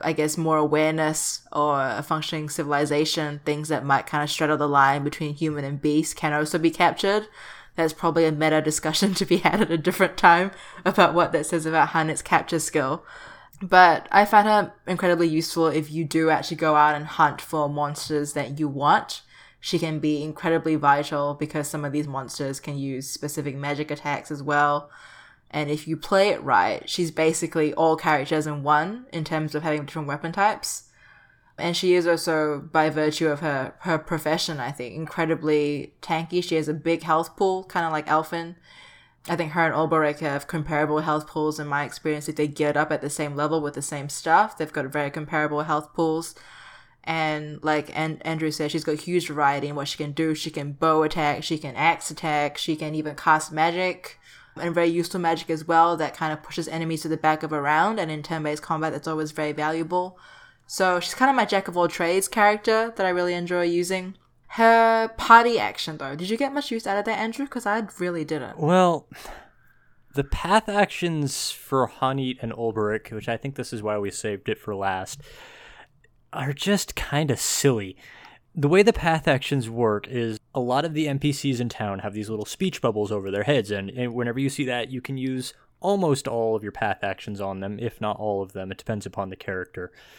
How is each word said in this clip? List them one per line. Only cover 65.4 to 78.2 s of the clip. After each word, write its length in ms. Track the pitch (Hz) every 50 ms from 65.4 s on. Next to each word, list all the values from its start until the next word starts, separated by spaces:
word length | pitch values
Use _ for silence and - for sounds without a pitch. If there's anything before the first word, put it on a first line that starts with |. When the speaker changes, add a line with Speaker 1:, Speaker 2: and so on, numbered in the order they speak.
| 226 240 233 196
Speaker 1:
action, 380 | 104 104 - - - - 156
though, 180 | 151 139 135 139
did 140 | 156 180 190
you 80 | 220
get 160 | 240 285 277 277
much 180 | 294 277 -
use 160 | 233 226 -
out 100 | 202 196
of 80 | 202 208
that, 140 | 226 220 190
Andrew? 260 | 214 226 226 - 277
'Cause 200 | 277 - 247 -
I 160 | 202 208 226 220 185 - -
really 240 | 180 180 175 165 156
didn't. 340 | 151 160 147 127 107 -
Speaker 2:
Well, 500 | - 151 151 180 185 185 175 170 - - - - - - - - - - - _ _ _ _ _ _ _ _ _ _ _ _ -
the 80 | 143 139
path 460 | 143 - - - 170 196 220 - -
actions 840 | 202 208 202 - - - 180 170 165 151 147 135 143 - - -
for 360 | - - - - 139 135 123
Hanit 500 | 110 - - 139 131 135 135 135 127 123 -
and 120 | - 113 113
Olberic, 580 | 110 117 113 104 110 104 104 107 110 - -
which 160 | 113 107 -
I 100 | - 117
think 180 | 110 - 139 139
this 180 | - 120 - 123
is 100 | 113 104
why 140 | 107 107
we 120 | 104 101 98
saved 380 | - - - 107 101 95 -
it 100 | - 107
for 160 | - - - 104
last, 480 | 98 98 95 92 92 95 - - - - - - - - - - - - - - - - _ _ _ _ _ _ _ _ -
are 220 | - - 131 139 139
just 420 | 139 - 190 208 190 - - -
kinda 400 | - - - 139 147 160 139 123
silly. 600 | - - - - - - 139 123 110 101 92 90 _ - - - -